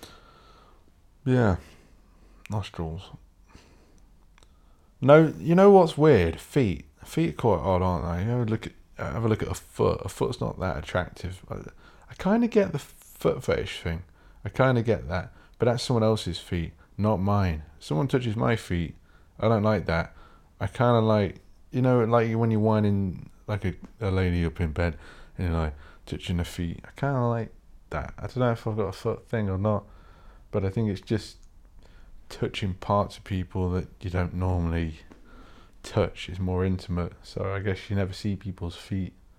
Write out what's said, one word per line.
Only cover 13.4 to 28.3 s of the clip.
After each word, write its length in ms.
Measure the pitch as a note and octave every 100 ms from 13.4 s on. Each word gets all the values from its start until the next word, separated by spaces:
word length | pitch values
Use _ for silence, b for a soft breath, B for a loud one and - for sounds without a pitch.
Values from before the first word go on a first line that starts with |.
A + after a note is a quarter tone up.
fetish 380 | - D2 - -
thing. 200 | F2 E2 - b b b
I 40 | G#2
kinda 340 | - C3 B2
get 260 | A2+ G2 B1
that. 240 | F2 - b b b
But 80 | A#2
that's 160 | A#2+
someone 200 | - A#2+
else's 360 | A2 A2 - E2
feet, 340 | - F2+ D#2+ - b -
not 200 | G#2 F2+
mine. 440 | F#2+ G2+ F#2+ D#2+ D2+ -
Someone 300 | - D3+ C#3
touches 280 | C3+ A#2+ G#2+
my 200 | B2 -
feet, 400 | - F2 E2 - b b b b
I 100 | A2
don't 140 | A2+
like 240 | G#2+ G#2 D#2
that. 280 | E2 - b b b b b
I 60 | G#2+
kinda 340 | - B2 A#2
like, 400 | A2 G#2+ G2 - - - -
you 120 | C3
know, 220 | B2+ B2
like 300 | A2+ A#2 A2+
when 160 | A2+ A#2
you're 100 | A2
winding, 720 | G#2+ G#2+ G#2 G2+ G2 E2 - - -
like, 180 | G#2
a, 100 | F#2+ - - -
a 100 | G2
lady 340 | F#2 F#2 F2
up 160 | E2 D#2+
in 120 | E2+
bed 240 | D2+ E2+ D#2 B B B -
and 120 | F2+
you're, 80 | E2
like, 180 | D#2 - B B -
touching 320 | E2 - F2+
her 60 |
feet. 360 | F2 - E2+ E2+
I 60 | - -
kinda 200 | C#3 C3+ A#2+
like 260 | A#2 A2 - - - -
that. 240 | D2+ D2 -
I 40 |
don't 160 | -